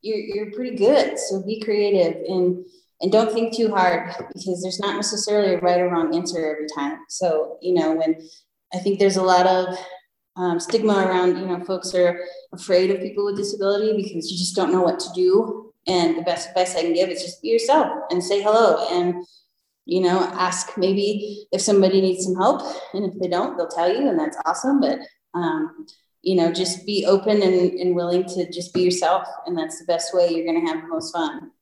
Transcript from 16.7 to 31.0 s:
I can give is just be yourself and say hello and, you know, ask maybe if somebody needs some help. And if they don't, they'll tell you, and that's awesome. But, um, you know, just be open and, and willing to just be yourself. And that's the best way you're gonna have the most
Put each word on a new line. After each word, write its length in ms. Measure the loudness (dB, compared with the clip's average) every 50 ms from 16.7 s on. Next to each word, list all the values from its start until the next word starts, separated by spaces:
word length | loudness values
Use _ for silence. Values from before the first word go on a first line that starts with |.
| 0
I 60 | -2
can 120 | -2 0 2
give 160 | 0 0 0
is 140 | -2 -8 -8
just 180 | -12 -12 -10
be 80 | -2 0
yourself 380 | 0 2 4 4 4 4 4 2 -2 -8 -6 -2
and 120 | -2 -2 0
say 180 | 0 -2 0
hello 440 | 2 4 4 6 6 4 4 2 0 -2
and, 340 | -2 0 0 0 -2 -4 -8 _ _ _ _ _ _ _ _ _ _ _ _
you 160 | -4 -2 2
know, 180 | 2 2 2 2 0 -2 -2
ask 440 | -2 -2 -2 -2 -4 -8 -8 -4 0
maybe 680 | 0 2 2 2 0 0 -2 -2 -6 -8 -10 -12 -8 _
if 100 | -4 -2
somebody 380 | 0 4 4 6 6 6 6 4
needs 260 | 4 4 0 0 -2
some 100 | -4 -2
help. 260 | 2 2 2 2 2 -2 -10 -10 -12 -12 -10 -6
And 120 | -4 -4
if 140 | -4 -4 -4
they 80 | -4 -2
don't, 300 | -2 -2 -2 -4 -4 -4
they'll 100 | -6 -4
tell 220 | -2 0 0 0
you, 160 | 2 2 0 2
and 120 | 2 0
that's 180 | -2 -2 -6 -4 -4
awesome. 340 | -2 -2 -2 0 2 2 2
But, 200 | 2 2 0 -2 -6 -16 _ _ _ _ -6
um, 540 | -4 -2 -2 -2 -2 -4 -6 -8 -14 -20 -20 -20 _ _ _ _ _
you 140 | _ 0 2
know, 180 | 2 2 2 0
just 320 | -2 -4 -4 -4 -8 -8
be 200 | -4 -4 -2 2
open 360 | 4 4 4 4 2 2 4
and, 300 | 4 4 4 4 2 2 0
and 220 | 0 -2 0 0
willing 280 | 0 0 0 0 0 -2
to 240 | -2 -4 -6 -6 -6
just 220 | -6 -10 -12 -6 -2
be 80 | 0
yourself. 460 | 2 2 2 2 0 0 0 0 -2 -6 -12 -12 -8
And 120 | -6 -6 -4
that's 220 | -6 -6 -10 -12
the 60 | -4
best 280 | -2 -2 -2 -2 -2 0
way 160 | 2 2 2
you're 160 | 2 -2 -2
gonna 220 | 0 0 0 0 0
have 120 | -4 -4 -6
the 40 | -6
most 240 | -8 -6